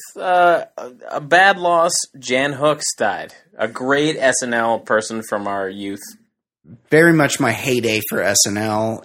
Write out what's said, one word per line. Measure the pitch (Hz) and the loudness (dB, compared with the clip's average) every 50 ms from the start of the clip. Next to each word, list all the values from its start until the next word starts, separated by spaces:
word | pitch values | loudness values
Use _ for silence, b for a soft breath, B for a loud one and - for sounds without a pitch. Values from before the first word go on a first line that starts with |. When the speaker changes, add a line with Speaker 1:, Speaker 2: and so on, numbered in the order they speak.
| - - - | -18 -18 -12
Speaker 1:
uh, | 196 190 185 180 180 175 175 165 151 - - _ | -8 -2 0 2 4 4 4 4 2 -2 -8 _
a, | - 117 127 127 - - - | -14 -14 -14 -16 -18 -14 -10
a | - 147 | -10 -10
bad | 151 135 170 180 190 196 190 | -2 2 4 6 6 4 4
loss. | 180 175 175 175 165 165 175 - - - - _ | 2 0 2 2 2 2 2 0 -2 -6 -8 _
Jan | 143 123 120 123 131 139 147 139 | -16 -6 -2 0 0 0 -2 -2
Hooks | 127 147 151 147 147 - - - | 0 0 0 0 -2 -4 -8 -4
died. | - 117 101 92 80 78 - - - _ _ _ | -2 -2 -2 -2 -4 -8 -12 -16 -20 _ _ _
A | - 113 | -8 -6
great | 113 120 - 127 131 139 143 151 156 156 | -6 -6 -6 -2 0 0 2 2 0 0
S | - 135 127 127 - 131 | 2 2 2 2 0 -2
N | 120 117 | -2 -2
L | 117 113 117 113 110 | 0 0 0 0 -2
person | - - 117 107 107 - 113 110 110 | -2 0 0 0 0 -2 -8 -10 -6
from | - 110 101 101 | -6 -6 -6 -4
our | 101 101 98 98 95 | -4 -4 -4 -4 -6
youth. | 98 101 98 98 101 101 - - - _ _ _ _ _ _ _ _ _ _ 78 120 - _ _ | -8 -8 -8 -10 -10 -10 -12 -18 -20 _ _ _ _ _ _ _ _ _ _ -20 -20 -20 _ _
Speaker 2:
Very | 151 156 170 170 165 | 4 6 6 6 6
much | 156 143 135 - - | 6 4 2 0 0
my | 139 117 | 0 0
heyday | - - - 143 127 120 107 110 110 110 - - | -2 -2 -2 -2 -2 0 0 0 -2 -2 -2 -4
for | 113 104 | -4 -2
S | 87 98 101 - - | 0 0 2 2 0
N | 107 101 | 0 0
L. | 104 110 110 107 110 110 110 95 - | -2 -2 -2 -2 -2 -2 -2 -4 -6